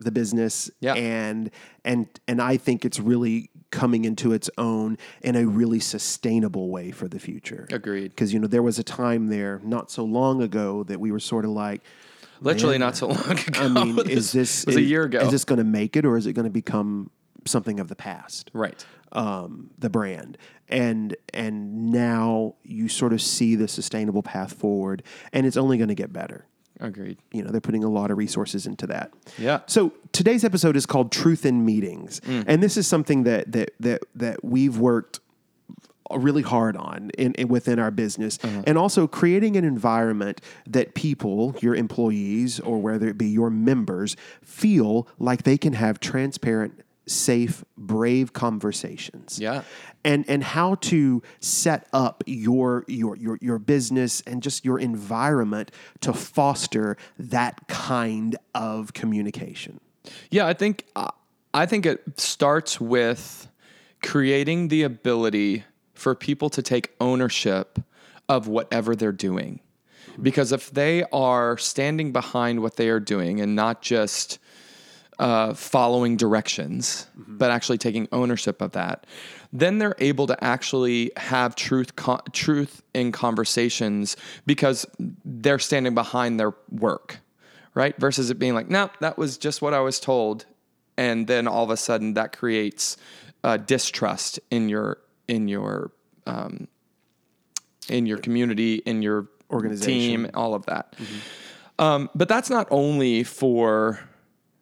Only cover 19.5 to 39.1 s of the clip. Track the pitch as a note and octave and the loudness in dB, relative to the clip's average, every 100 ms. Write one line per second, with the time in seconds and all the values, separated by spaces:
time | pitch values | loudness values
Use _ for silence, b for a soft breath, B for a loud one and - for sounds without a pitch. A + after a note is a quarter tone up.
19.5 | D#2+ - - A#2+ A2 G2 E2+ - - B | -14 -18 -6 -2 -2 -2 -6 -14 -20 B
20.5 | B - B2+ A#2+ A2 G#2+ - - - A2 | B -6 -2 0 -2 -4 -8 -10 -6 -6
21.5 | G#2+ G#2 A2 A2+ A#2+ A#2+ A#2 A2+ A2+ A2 | -6 -8 -4 0 2 2 2 0 0 -2
22.5 | - - A2 A2+ - B2 A2+ - - A#2 | -8 -12 -6 -4 0 2 2 0 2 2
23.5 | A2 G#2+ - - A2 G#2+ G2+ - G2 F#2+ | 2 0 -2 -6 -4 -2 -2 -2 -6 -8
24.5 | - G#2 G2+ F#2+ F#2+ - B B C3 C3 | -4 -2 0 -2 -4 -8 B B 0 2
25.5 | B2+ C3+ B2 A2 G2 - F2 - - - | 2 2 2 2 -2 -6 -8 -12 -14 -20
26.5 | _ _ - A2+ G2 G2 G2 _ A2 G2+ | _ _ -14 -12 -10 -12 -14 _ -8 -4
27.5 | A2 - A2 G#2+ G#2 G2+ G#2 G#2 - G#2 | -4 -2 0 0 0 0 -2 -2 -2 -4
28.5 | G2+ F#2+ G2 - - - _ - B A#2+ | -6 -6 -8 -8 -8 -10 _ -18 B 0
29.5 | D3 - A3+ F3 - - - G3+ A#3+ A3 | 0 2 2 2 0 -6 2 4 4 4
30.5 | F3+ E3 C#3 - C#3 A#2 - E3 D#3+ C#3 | 4 4 4 2 2 2 2 4 4 4
31.5 | A#2+ A2 G#2+ F#2+ E2+ - - B2+ B2 G2+ | 4 4 2 0 -6 -12 -12 -6 -4 2
32.5 | D#3 G3 G#3+ E3+ D#3+ D3+ C#3 A#2+ A2 - | 4 4 2 2 2 2 2 4 2 0
33.5 | A2+ - - A#2+ A#2 - - A#2 - A#2 | -2 -2 -2 -2 -2 -6 -6 -4 -4 0
34.5 | B2+ C#3 A2+ B2 A#2 - - _ _ _ | 2 2 4 4 4 0 -12 _ _ _
35.5 | _ - - _ _ - B2+ C#3 C#3+ A#2 | _ -20 -20 _ _ -8 0 2 2 2
36.5 | A#2+ A2+ G2+ D#2 E2 G2+ - B2+ - B2 | 2 2 -2 -8 -10 -8 -2 0 0 2
37.5 | B2 B2 A#2 A2 G#2 G#2+ - A2 - A#2 | 2 2 2 2 0 -2 -2 -6 -4 -6
38.5 | G2+ G2+ D#3+ G3 G3+ D#3 | -2 2 4 4 4 2